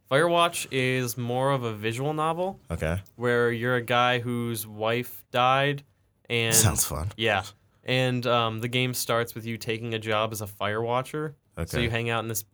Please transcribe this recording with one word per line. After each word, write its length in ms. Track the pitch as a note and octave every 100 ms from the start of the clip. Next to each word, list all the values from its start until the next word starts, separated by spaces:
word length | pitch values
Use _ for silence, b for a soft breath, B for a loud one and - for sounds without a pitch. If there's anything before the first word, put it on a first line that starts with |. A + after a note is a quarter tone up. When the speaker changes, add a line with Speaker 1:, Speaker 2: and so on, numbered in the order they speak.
| -
Speaker 1:
Firewatch 560 | C3+ E3+ E3+ E3+ E3+ -
is 460 | C3+ B2+ C3 B2 A#2
more 340 | A#2+ B2 C3+
of 140 | C#3
a 80 | A#2+
visual 400 | G#2+ A2 A2+ C#3
novel 480 | D#3 D#3 E3 F#3 G3 -
Speaker 2:
Okay. 300 | E2 D#2+ F2 - -
Speaker 1:
where 340 | A#2+ A#2+ A#2+
you're 240 | A#2 A#2+ B2
a 60 |
guy 360 | A#2 B2 B2 B2
whose 480 | A#2+ A#2+ A#2 A#2 A2
wife 580 | G#2+ A2 A#2 B2 - -
died, 500 | B2 B2+ C3+ C#3 C#3+ - _ _ _ -
and 260 | A#2 A2+
Speaker 2:
Sounds 300 | A2 G#2+ C#2+
fun. 260 | - D2 F2+ -
Speaker 1:
Yeah. 260 | A2+ G2+ - - _ _
And, 420 | - B2+ B2+ B2+ A#2+
um, 340 | A#2+ A2+ A2
the 80 | A#2+
game 240 | B2+ B2+
starts 400 | B2 - A#2 A#2
with 100 | - A2+
you 100 | A#2
taking 380 | - A2+ A#2
a 40 | A2+
job 320 | G#2+ G#2+ A2
as 80 | A2
a 40 | G#2
fire 340 | G2+ G2+ G#2+
watcher. 520 | A#2 A#2+ C3 D3+ D#3 D3 _ -
So 60 |
Speaker 2:
Okay. 200 | E2 -
Speaker 1:
you 60 | A#2
hang 200 | A#2 A#2
out 120 | A#2
in 60 | A2+
this, 160 | A2 -